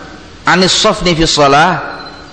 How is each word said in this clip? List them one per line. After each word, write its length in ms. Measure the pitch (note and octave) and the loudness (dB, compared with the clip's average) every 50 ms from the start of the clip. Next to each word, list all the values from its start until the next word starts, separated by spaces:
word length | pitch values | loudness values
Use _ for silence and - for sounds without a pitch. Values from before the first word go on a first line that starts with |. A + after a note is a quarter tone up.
| - - - - - - - - - | -18 -20 -20 -20 -20 -20 -20 -8 -4
anis 320 | - D#3+ F3 F#3 F3+ - | 0 2 2 2 2 0
safni 400 | - - A3 F#3+ - F3 F3+ E3+ | 0 0 0 0 0 -2 -2 0
fi 80 | D3+ E3 | 0 0
shalah 580 | D#3 - D3 D3 C#3 C#3 C#3+ D#3+ F#3 F3 C#3+ - - - - - - - - - - | 0 0 2 2 4 4 4 4 2 0 -2 -6 -10 -12 -14 -16 -18 -18 -20 -20 -20